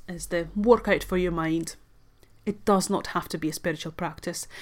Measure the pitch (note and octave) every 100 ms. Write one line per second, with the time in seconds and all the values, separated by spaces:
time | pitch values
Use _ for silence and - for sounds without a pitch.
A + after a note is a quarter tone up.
0 | - E3+ - F3 E3 G3+ G#3+ A3+ - F#3+
1 | - F#3 F3+ E3+ D#3+ E3 E3 - - -
2 | - - - - - G3+ - G3 F#3 F#3+
3 | - F3 - E3 D#3 - F3 D3+ E3 -
4 | E3+ D#3 - E3 - -